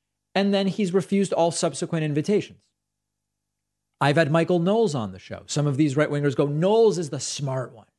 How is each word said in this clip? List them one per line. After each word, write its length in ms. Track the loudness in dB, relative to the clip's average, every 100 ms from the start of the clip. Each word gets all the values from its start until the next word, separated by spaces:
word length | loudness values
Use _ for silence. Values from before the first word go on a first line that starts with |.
| _ _ _
And 200 | -2 0
then 140 | 2 0
he's 260 | 0 0
refused 400 | 0 0 0 0
all 160 | 0 0
subsequent 540 | 0 -4 -4 -4 -2
invitations. 580 | -2 -2 0 -2 -2 -14 _ _ _ _ _ _ _ _ _ _ _ _ _ -2
I've 160 | 2 2
had 140 | 2
Michael 280 | 2 2 0
Knowles 340 | 2 2 0
on 180 | -2 -6
the 60 | -10
show. 240 | -16 -16
Some 220 | -8 -2 0
of 100 | 2
these 200 | 2 2
right-wingers 400 | 0 0 -2 0
go, 100 | 0
"Knowles 500 | 2 2 4 4 2
is 140 | -4
the 100 | -8
smart 540 | -8 -8 -6 -6 -8
one." 140 | -12 -20